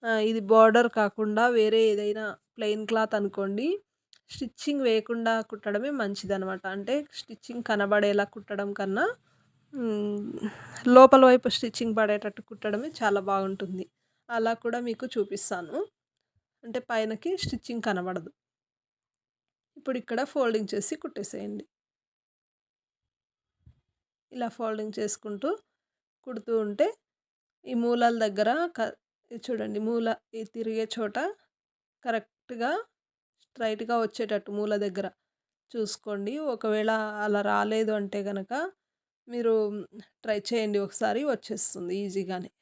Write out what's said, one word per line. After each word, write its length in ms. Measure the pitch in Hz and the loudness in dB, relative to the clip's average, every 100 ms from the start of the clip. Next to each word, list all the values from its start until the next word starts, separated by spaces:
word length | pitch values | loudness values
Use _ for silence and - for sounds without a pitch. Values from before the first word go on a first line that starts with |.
ఆహ్, 200 | 233 220 | 0 2
ఇది 160 | 214 226 196 | 2 0 6
బోర్డర్ 420 | 220 220 220 240 | 10 10 10 4
కాకుండా 540 | 233 208 - 214 208 240 | 4 0 0 -2 2 4
వేరే 300 | 240 214 220 220 | 4 4 6 4
ఏదైనా 380 | 208 208 208 214 - _ | 4 0 -2 -6 -10 _
ప్లెయిన్ 340 | - 214 214 214 | -6 -2 -2 0
క్లాత్ 280 | 226 220 | 0 2
అనుకోండి. 540 | 220 202 202 196 202 277 403 _ _ _ _ _ | 0 -2 -2 -2 -2 -2 -2 _ _ _ _ _
స్టిచ్చింగ్ 520 | - 247 _ - 285 | -10 -10 _ -4 0
వేయకుండా 500 | 262 220 214 233 226 226 | 2 2 0 -2 0 0
కుట్టడమే 480 | 220 208 208 202 262 | -2 -8 -4 -2 -2
మంచిదనమాట. 720 | 285 208 202 185 196 190 190 190 | -2 -4 -4 -4 -4 -2 -6 -6
అంటే 280 | 196 202 277 294 | -8 -2 -4 -4
స్టిచ్చింగ్ 500 | - - 220 - 240 | -14 -18 -18 -12 -10
కనబడేలా 600 | 233 214 202 208 208 202 202 | -2 0 4 4 4 2 0
కుట్టడం 420 | - 202 202 202 | -6 -10 -6 -6
కన్నా, 340 | 202 196 196 349 494 _ _ _ _ _ | -4 -2 0 -2 -2 _ _ _ _ _
హ్మ్, 480 | 285 233 208 208 208 208 - 214 - - - - | -6 -4 -2 -2 -4 -6 -6 -8 -10 -18 -4 8
లోపల 360 | 247 262 269 | 10 12 10
వైపు 240 | 262 254 254 | 10 8 4
స్టిచ్చింగ్ 480 | - 233 - 233 220 | -4 -6 -4 -2 0
పడేటట్టు 460 | 214 208 208 202 | 2 0 -4 -10
కుట్టడమే 480 | - 214 214 208 294 | -18 -8 -4 -4 -6
చాలా 320 | 320 220 202 | -2 0 0
బాగుంటుంది. 640 | 190 196 190 196 190 185 185 _ _ _ _ | 0 -2 -2 -6 -8 -8 -10 _ _ _ _
అలా 240 | 233 226 | -2 -2
కూడా 240 | 226 240 233 | -2 -4 -4
మీకు 260 | 240 226 254 | -4 -6 -6
చూపిస్తాను. 680 | - 202 202 - 185 170 294 415 _ _ _ _ _ _ _ | -4 -4 -4 -6 -8 -6 -6 -8 _ _ _ _ _ _ _
అంటే 160 | 233 233 | -10 -10
పైనకి 480 | 240 226 220 220 330 370 | -4 -2 -2 -4 -4 -4
స్టిచ్చింగ్ 460 | - 254 - 233 | -4 -6 -6 -6
కనబడదు. 460 | 220 190 180 185 160 _ _ _ _ _ _ _ _ _ _ _ _ _ _ - | -2 -2 -4 -6 -10 _ _ _ _ _ _ _ _ _ _ _ _ _ _ -14
ఇప్పుడు 200 | - 254 | -6 -6
ఇక్కడ 220 | - 226 285 | -4 -4 -2
ఫోల్డింగ్ 420 | 302 247 220 202 | 0 0 0 -2
చేసి 260 | 214 208 311 | -4 -4 -8
కుట్టేసేయండి. 680 | 311 - 196 208 208 208 208 _ _ _ _ _ _ _ _ _ _ _ _ _ _ _ _ _ _ _ - _ _ _ _ _ _ | -10 -10 -10 -8 -8 -10 -12 _ _ _ _ _ _ _ _ _ _ _ _ _ _ _ _ _ _ _ -20 _ _ _ _ _ _
ఇలా 160 | 254 240 | -6 -6
ఫోల్డింగ్ 440 | - 226 220 214 | -4 -6 -4 -6
చేసుకుంటూ 540 | 208 214 - 214 208 269 427 _ _ _ _ _ _ - | -4 -6 -6 -8 -6 -4 -4 _ _ _ _ _ _ -12
కుడుతూ 280 | 226 220 226 | -12 -2 0
ఉంటే 280 | 208 202 330 466 _ _ _ _ _ _ | 0 2 0 0 _ _ _ _ _ _
ఈ 100 | - | -4
మూలల 400 | 247 233 240 240 233 | 0 2 4 4 4
దగ్గర 320 | 220 196 214 277 339 | 0 2 2 2 -2
క-, 260 | 339 220 - _ _ _ | -2 -6 -6 _ _ _
ఇది 100 | 233 | -14
చూడండి 400 | - 233 214 208 | -6 -6 -4 -4
మూల 260 | 214 233 226 226 _ | -2 0 0 -4 _
ఈ 120 | 226 220 | -12 -10
తిరిగే 360 | 226 220 220 220 | -6 -4 -2 -4
చోట 280 | - 214 208 330 427 _ _ _ _ _ _ | -4 -4 -2 -4 -6 _ _ _ _ _ _
కరెక్ట్‌గా 680 | 247 226 208 _ _ 240 240 359 466 _ _ _ _ _ | -4 -4 -4 _ _ -6 -2 -2 -6 _ _ _ _ _
స్ట్రైట్‌గా 580 | _ - 226 214 226 240 | _ -6 -4 -4 -2 0
వచ్చేటట్టు 520 | 220 - 220 208 202 | 0 -4 -4 -4 -4
మూల 220 | 208 208 208 | -4 -2 0
దగ్గర 300 | 202 185 190 _ _ _ _ _ _ | -2 -4 -8 _ _ _ _ _ _
చూసుకోండి. 640 | 240 214 - - 208 202 277 311 | -6 -4 -6 -8 -6 -4 -4 -4
ఒకవేళ 420 | 233 220 214 214 220 214 208 | -4 0 0 2 0 -2 -4
అలా 220 | 214 208 | 0 0
రాలేదు 480 | 202 202 208 220 220 | 2 2 2 2 0
అంటే 260 | 214 202 208 | 0 -2 -4
గనక 280 | 202 202 190 254 349 392 _ _ _ _ - | -4 -6 -6 -6 -6 -8 _ _ _ _ -10
మీరు 260 | 240 233 220 214 208 180 208 - _ | -2 2 2 2 -4 -10 -14 -20 _
ట్రై 200 | 226 214 | -4 -4
చేయండి 360 | 208 233 214 208 | -2 -2 0 0
ఒకసారి 400 | 196 - 220 208 285 | -2 -2 -2 0 0
వచ్చేస్తుంది 680 | 233 - 220 - 190 175 185 | -4 -4 -6 -6 -6 -6 -4
ఈజీగానే. 520 | 202 185 180 185 180 _ | -4 -4 -4 -6 -8 _